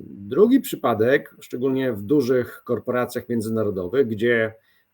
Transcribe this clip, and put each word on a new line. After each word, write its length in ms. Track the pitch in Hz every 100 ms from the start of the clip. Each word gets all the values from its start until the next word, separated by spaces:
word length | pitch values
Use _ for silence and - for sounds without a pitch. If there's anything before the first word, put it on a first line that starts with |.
| -
drugi 540 | - 101 135 226 262
przypadek, 760 | - - 123 107 117 151 - -
szczególnie 520 | - 127 135 131 131
w 100 | 101
dużych 600 | 101 147 120 127 123 -
korporacjach 640 | - 110 - 123 117 120 -
międzynarodowych, 760 | 117 110 113 104 95 87 135 117
gdzie 480 | 104 117 117 110 - _ _ _